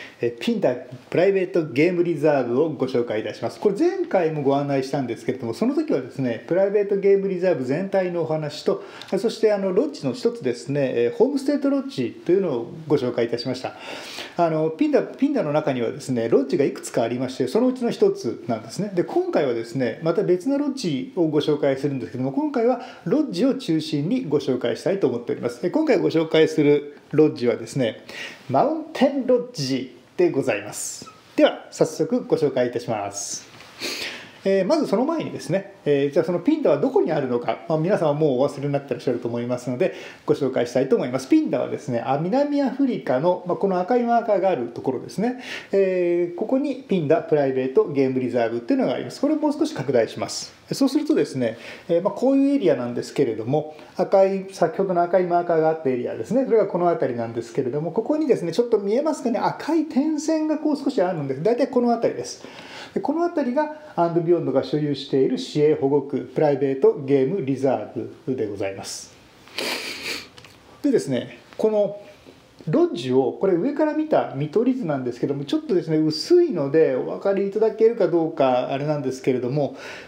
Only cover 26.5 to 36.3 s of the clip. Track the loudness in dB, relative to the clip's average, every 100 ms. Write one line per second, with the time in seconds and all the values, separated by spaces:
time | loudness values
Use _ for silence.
26.5 | 4 4 4 2 -12 0 4 4 4 0
27.5 | 0 -2 -2 0 -2 -12 -14 -14 -14 -2
28.5 | 2 2 0 -6 2 2 2 2 2 0
29.5 | -6 -4 -4 -4 -14 -8 0 2 2 0
30.5 | -2 -4 -10 -10 -12 -16 -20 -6 4 4
31.5 | 4 -4 0 0 0 -2 -2 0 0 2
32.5 | 2 0 -2 -4 -4 -4 -8 -10 -10 -14
33.5 | -20 -20 -12 -10 -8 -10 -12 -16 -6 2
34.5 | 2 4 2 2 2 2 -2 -4 -8 -2
35.5 | -4 -4 -6 0 2 2 2 0